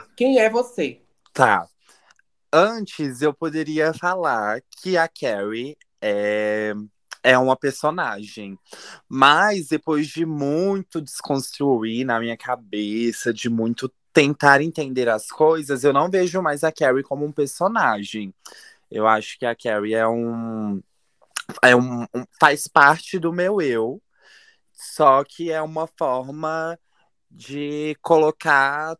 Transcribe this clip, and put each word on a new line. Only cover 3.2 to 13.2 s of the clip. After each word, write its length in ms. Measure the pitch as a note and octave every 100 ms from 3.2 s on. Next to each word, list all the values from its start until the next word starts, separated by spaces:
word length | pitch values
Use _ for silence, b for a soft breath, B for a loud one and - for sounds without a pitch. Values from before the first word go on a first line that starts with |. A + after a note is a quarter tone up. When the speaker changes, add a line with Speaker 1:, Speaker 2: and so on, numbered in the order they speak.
Speaker 2:
eu 100 | D3
poderia 640 | C#3+ E3 D#3 D#3 D#3 D#3
falar 680 | D#3 F3 F#3 D#3+ A#2 G#2 A#2 _ -
que 160 | F#3 F3
a 100 | E3
Carrie 680 | - C3 G2+ G#2 A2+ C3+ - _ _
é, 720 | G#2+ G2+ G#2 G#2+ G#2+ G#2+ G#2+ G#2 G#2 _ _ -
é 160 | B2+ B2+
uma 180 | C3 C3
personagem. 1000 | C#3 - D3+ F3+ C3+ G2+ G#2 A2 G2+ F#2+ B B B B _
Mas, 600 | C3 C3+ D#3 G#3 G3 C#3+
depois 400 | D#3 - D3+ D3+
de 180 | D#3+ E3
muito 760 | D3+ C#3 D#3 G3 G3 F#3+ E3+
desconstruir 1040 | C#3+ - - C#3 - - C#3 A#2+ A2 A#2
na 160 | C3 A2+
minha 160 | A#2 A2+
cabeça, 960 | - B2 G#2 G#2 G#2 A2 A#2 -